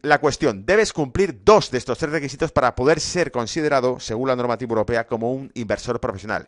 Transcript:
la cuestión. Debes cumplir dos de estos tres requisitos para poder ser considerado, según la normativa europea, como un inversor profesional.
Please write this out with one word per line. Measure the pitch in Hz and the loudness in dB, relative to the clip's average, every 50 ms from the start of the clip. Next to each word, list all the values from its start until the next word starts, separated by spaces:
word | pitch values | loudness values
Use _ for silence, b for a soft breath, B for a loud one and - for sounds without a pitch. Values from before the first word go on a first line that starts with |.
la | - 147 147 143 | 2 2 2 4
cuestión. | 156 143 - - 160 131 104 95 104 | 4 0 0 2 0 0 0 0 0
Debes | 165 190 220 214 - | 2 2 4 2 2
cumplir | - 165 147 127 113 180 196 170 127 98 | -2 -4 -4 -2 0 0 0 0 -2 2
dos | - 202 220 190 - - | 4 6 6 6 4 2
de | 127 123 | -4 -4
estos | - 131 113 - | -4 -4 -4 -4
tres | 160 147 | -4 -4
requisitos | 151 156 143 131 143 - 175 151 | -4 -4 -4 -6 -4 -4 -4 0
para | - 147 127 120 - | 2 2 2 2 0
poder | - 127 147 170 156 | 2 2 2 2 2
ser | - - - 180 165 131 | 0 -2 -2 -2 -2 -2
considerado, | - 123 117 107 - 165 151 147 143 135 120 127 123 - | -2 -4 -4 -4 -4 -2 0 2 2 2 2 0 -2 -2
según | - - 110 113 131 135 | -6 -6 -4 -2 0 0
la | 127 | 0
normativa | 123 123 120 117 107 127 117 | 0 0 -2 -2 -4 -4 -2
europea, | 113 110 104 - 120 117 117 - | 0 0 0 0 0 -2 -2 -2
como | 120 110 113 123 | -4 -2 -2 -4
un | 131 135 139 127 - | -4 -4 -8 -10 -10
inversor | 123 113 98 104 - - 123 117 117 | -8 -4 -4 -4 -4 -2 -6 -6 -4
profesional. | - 117 101 95 95 110 98 85 - | -4 -6 -6 -8 -6 -6 -6 -6 -6